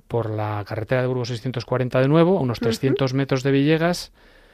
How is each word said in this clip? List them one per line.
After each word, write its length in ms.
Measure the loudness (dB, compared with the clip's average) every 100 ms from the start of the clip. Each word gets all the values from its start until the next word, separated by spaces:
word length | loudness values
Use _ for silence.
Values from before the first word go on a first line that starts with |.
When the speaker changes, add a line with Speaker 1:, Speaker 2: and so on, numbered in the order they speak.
| -6
Speaker 1:
por 220 | -4 -2
la 320 | -4 -4 -4 -6
carretera 340 | -8 -2 0
de 60 | 0
Burgos 200 | -2 -4
seiscientos 360 | -6 -6 -6
cuarenta 360 | -4 -2 0 2
de 80 | 4
nuevo, 300 | 6 4 2
a 40 |
unos 160 | 0 0
Speaker 2:
Ujú. 80 | -2
Speaker 1:
trescientos 480 | 0 0 0 0
metros 280 | -2 -2 0
de 80 | 2
Villegas, 640 | 2 2 2 0 -2 -8 _ -20 -20 _